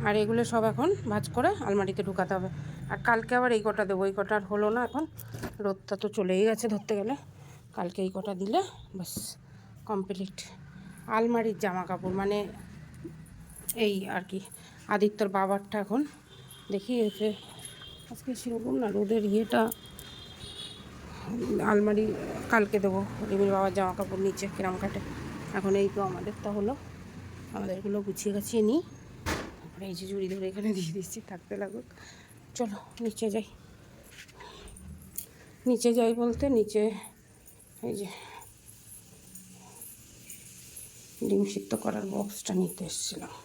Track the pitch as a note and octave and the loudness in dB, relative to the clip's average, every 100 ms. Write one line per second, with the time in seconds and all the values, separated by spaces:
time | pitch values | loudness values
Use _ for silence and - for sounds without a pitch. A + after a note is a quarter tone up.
0 | G#3 G#3 G#3 A3+ A#3 A#3 A3 G#3+ D4+ G4+ | 4 4 4 4 4 4 4 4 2 2
1 | - G#3 - - D4 G4+ - G3+ F#3+ F#3+ | 2 0 0 2 4 2 2 2 2 0
2 | G3 F#3+ F#3 F#3+ F#3 - - - - F#3+ | -2 0 2 2 0 -6 -8 -10 -4 0
3 | - A3+ A3+ B3 B3 A3+ G#3+ G#3 G3+ F#3+ | 4 4 6 4 6 4 4 2 2 4
4 | G3 G3 G3 G#3 F#3+ G#3 G#3+ A3+ A#3+ C4+ | 2 2 2 0 2 2 4 4 0 -2
5 | D#4+ - - - - - G3+ G3 - G3 | -4 -8 -14 -8 -8 -2 -2 -2 -4 -2
6 | G#3 G#3 F#3 F#3 G#3+ A3 A3+ G#3 - G#3 | -2 0 2 6 6 4 2 0 0 0
7 | G#3 C#4 - - - - - - F3 F3 | 0 -2 -6 -18 -18 -18 -14 -4 -4 0
8 | F#3+ F#3+ F#3+ F#3 G3 D4 F#4+ - - F#3+ | -2 -2 -4 -2 2 2 2 -6 -12 -8
9 | F3 - - - - - - - - G3+ | -6 -6 -8 -12 -18 -20 -20 -18 -4 -4
10 | F#3+ F#3+ F#3+ - - - - - - - | -2 -4 -6 -8 -14 -16 -18 -16 -16 -14
11 | - A3+ A#3 A#3 A3+ G#3 G3+ F#3 F3+ F3+ | 0 2 4 4 2 0 0 0 -2 -4
12 | F#3 F#3+ G3 G#3 G3 - - - - - | -2 0 2 0 -2 -8 -14 -16 -16 -14
13 | - - - - - - - - G#3+ G3 | -14 -14 -16 -16 -16 -12 -8 2 2 2
14 | F#3+ F#3+ F3+ F#3+ G3 - - - - G#3 | 0 -4 -2 -6 -6 -16 -20 -18 0 4
15 | G#3 G#3 G3+ F#3+ F#3+ G3 G3+ G#3+ G3 A3+ | 4 4 2 4 4 2 0 -4 0 2
16 | D4 - - - - - - G3 F#3+ B3 | 0 -4 -20 -20 -18 -20 -4 -4 0 2
17 | G#3+ - G#3+ G3 - - - - - - | 2 2 0 0 -10 -16 -16 -16 -18 -18
18 | - A#3+ - B3 B3 A#3 A#3 C4 A3 G3 | -14 -10 -6 -4 -2 -2 0 2 2 2
19 | G3+ A3+ G#3 G3+ G#3+ A#3+ A3+ - - - | 4 4 6 4 6 4 4 0 -12 -16
20 | - - - - - - - - - - | -16 -16 -16 -14 -14 -12 -14 -14 -16 -16
21 | - - - A#3 A#3 - - G#3 G#3 G#3 | -14 -12 -8 -4 0 2 6 6 6 4
22 | A3 G3+ - - - A#3 G#3 G#3+ G3 F#3+ | 2 0 -4 -6 4 4 6 4 4 2
23 | G3+ - G#3+ G3 G3+ G3 G3 F#3+ F#3 F3+ | -2 -4 -2 4 4 6 4 4 0 0
24 | F#3+ F#3+ G3 F#3+ G3 - F#3+ - - G3+ | -2 0 0 0 -6 -2 -2 0 -2 -4
25 | - - - - - - F#3+ G3 G3 G3+ | -6 -8 -8 -8 -6 -2 4 4 4 2
26 | F#3+ F3+ F#3 G#3 G#3+ G#3 G3+ C#4 - - | -2 -2 -6 -4 -4 0 0 -2 -8 -14
27 | - - - - - F#3+ G3 F#3 G3+ G3+ | -14 -14 -14 -14 -10 -6 -4 -4 -2 -2
28 | G3+ F#3+ G#3 G3+ G3+ A3+ G#3+ C#4+ - - | -2 -2 -2 -2 0 4 6 4 0 -14
29 | - - - - - - - - G3 F3+ | -18 -8 -4 -4 -6 -12 -16 -12 -8 -8
30 | F#3+ G3+ F#3+ F#3+ F#3+ F#3+ G#3 F#3+ E3 F#3 | -6 -4 -2 -2 -4 0 0 2 0 -2
31 | E3+ A3 - F3+ - G3+ G3 G#3+ B3 - | -6 -10 -10 -14 -8 -4 -4 -6 -12 -18
32 | - - - - - - A#3 G3+ - - | -20 -20 -20 -20 -16 -4 -4 -4 -12 -4
33 | A#3 G#3 A3 G#3 G#3 - - - - - | -4 0 0 0 -4 -12 -20 -20 -20 -20
34 | - - - - - - - - - - | -20 -20 -20 -18 -18 -16 -16 -16 -16 -16
35 | - - - - - - B3+ A3+ A#3+ A#3 | -10 -10 -10 -18 -20 -2 2 4 4 6
36 | A3+ A#3 A#3+ A#3 C#4 A#3+ G#3+ G#3+ G#3+ G3 | 4 4 2 2 4 4 4 4 2 0
37 | - - - - - - - - - G3 | -12 -18 -20 -20 -20 -20 -20 -8 -6 -4
38 | F#3+ - - - - - - - - - | -6 -10 -14 -16 -18 -20 -20 -20 -20 -20
39 | - - - - - - - - - - | -20 -20 -20 -20 -18 -20 -20 -18 -18 -18
40 | - - - - - - - - - - | -20 -20 -16 -16 -16 -18 -16 -16 -16 -18
41 | - - - G3+ G3 G3+ G3+ G#3+ - G#3+ | -20 -4 2 4 4 0 -4 -2 -2 -2
42 | G3 G3+ G3+ - - F#3 F3+ - F3 - | -2 -2 -4 -4 -2 0 0 -2 -6 -4
43 | - - - - | -6 -6 -10 -14